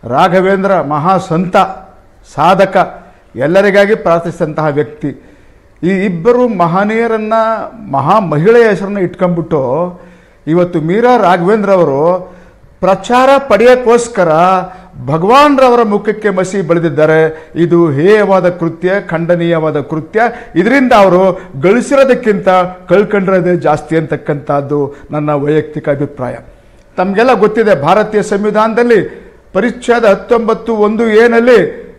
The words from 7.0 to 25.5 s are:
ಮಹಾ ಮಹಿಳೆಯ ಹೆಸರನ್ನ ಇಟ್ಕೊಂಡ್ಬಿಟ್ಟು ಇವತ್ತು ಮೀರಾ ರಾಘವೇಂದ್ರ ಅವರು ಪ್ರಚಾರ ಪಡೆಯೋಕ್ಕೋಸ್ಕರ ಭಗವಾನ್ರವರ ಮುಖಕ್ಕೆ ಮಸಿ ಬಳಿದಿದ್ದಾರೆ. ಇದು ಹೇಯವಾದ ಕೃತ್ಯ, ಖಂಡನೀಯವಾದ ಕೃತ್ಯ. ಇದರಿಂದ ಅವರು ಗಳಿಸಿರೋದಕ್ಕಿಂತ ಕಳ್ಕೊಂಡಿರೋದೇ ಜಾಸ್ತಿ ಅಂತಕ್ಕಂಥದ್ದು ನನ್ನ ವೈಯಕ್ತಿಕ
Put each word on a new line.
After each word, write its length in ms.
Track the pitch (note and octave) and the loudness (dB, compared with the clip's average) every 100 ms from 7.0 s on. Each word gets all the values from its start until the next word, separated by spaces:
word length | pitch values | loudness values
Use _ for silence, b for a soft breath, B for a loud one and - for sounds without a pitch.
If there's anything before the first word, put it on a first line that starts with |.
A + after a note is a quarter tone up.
| A#3 A3 G#3+ A3+ A3 A3 - - - | -2 -2 -2 -2 -2 -4 -8 -14 -6
ಮಹಾ 280 | C#3 C3+ G#3 | -4 0 0
ಮಹಿಳೆಯ 500 | F#3+ D3+ F3 A#3 A3+ | 0 0 4 4 4
ಹೆಸರನ್ನ 300 | G3 G3 G3+ | 2 -4 -4
ಇಟ್ಕೊಂಡ್ಬಿಟ್ಟು 1000 | F3 F3 F3+ E3+ E3 D#3+ C3 C3+ F3+ F3+ B B B B - | -6 -2 -2 -2 -2 -4 -2 -4 -4 -8 B B B B -2
ಇವತ್ತು 340 | E3 F3 F3 | 0 0 -2
ಮೀರಾ 360 | D#3 F3 A#3+ B3 | -2 -2 2 2
ರಾಘವೇಂದ್ರ 540 | F#3+ F#3 F3 A3 G3 | 2 0 0 0 0
ಅವರು 680 | F#3+ D#3+ C3+ D#3+ F3+ F3+ B B B - _ | 2 2 0 0 -2 -6 B B B -20 _
ಪ್ರಚಾರ 500 | F#3 F#3+ - B3 C4 C#4 | -2 -2 0 2 4 2
ಪಡೆಯೋಕ್ಕೋಸ್ಕರ 920 | C#4 G3+ A#3+ B3+ B3 A#3 A#3 - E3+ D#3 F3+ F#3 F3+ B B - B2 | 2 2 4 4 4 0 0 -2 0 2 2 0 -2 B B -16 -6
ಭಗವಾನ್ರವರ 760 | D#3 F#3 C4 D4 C#4 C4 A#3+ | -4 2 4 4 4 4 4
ಮುಖಕ್ಕೆ 480 | A3+ G#3 G#3 G#3+ G#3+ | 2 -2 -2 -4 -2
ಮಸಿ 320 | F#3+ F#3 G3+ | -2 -4 -4
ಬಳಿದಿದ್ದಾರೆ. 880 | E3 F3 E3 C#3+ D#3 D#3+ D#3+ D#3+ - - | -2 -2 -2 0 2 2 0 -2 -12 -4
ಇದು 340 | E3+ E3+ E3+ | 0 2 2
ಹೇಯವಾದ 580 | C#3 E3+ G#3+ G3+ F#3+ F3 | 2 2 2 4 2 0
ಕೃತ್ಯ, 440 | F3 E3 - F3+ G3 G3 | -2 -6 -4 -4 -4 -4
ಖಂಡನೀಯವಾದ 680 | D#3+ E3 F3 E3+ E3 D#3 D3+ | -6 -2 -2 0 0 -2 -4
ಕೃತ್ಯ. 400 | C3+ D#3+ D#3 G#3+ A#3 B B | -6 -8 -6 -2 -2 B B
ಇದರಿಂದ 380 | - F#3+ C4+ B3+ | -2 2 2 4
ಅವರು 600 | A#3 G3 F3 F#3+ F3 - C#3 | 4 4 4 2 -2 -8 -2
ಗಳಿಸಿರೋದಕ್ಕಿಂತ 880 | E3 A3+ - C#4 C4 B3 A3 G3 - F#3 F3+ - - | 0 0 0 2 2 2 0 -2 2 0 0 -6 0
ಕಳ್ಕೊಂಡಿರೋದೇ 680 | F3+ G3+ G3+ F#3+ F#3+ F3+ F3 | 0 2 0 0 0 0 -2
ಜಾಸ್ತಿ 400 | D3 D3+ - D#3+ | 0 -2 -2 -4
ಅಂತಕ್ಕಂಥದ್ದು 1000 | D3+ D3 - D3 - C#3+ C#3 D3 C#3 C#3+ B | -2 -8 -6 -8 -2 -4 -2 -4 -4 -8 B
ನನ್ನ 200 | D3 D3 | -6 -2
ವೈಯಕ್ತಿಕ 580 | D3 C#3+ | -2 0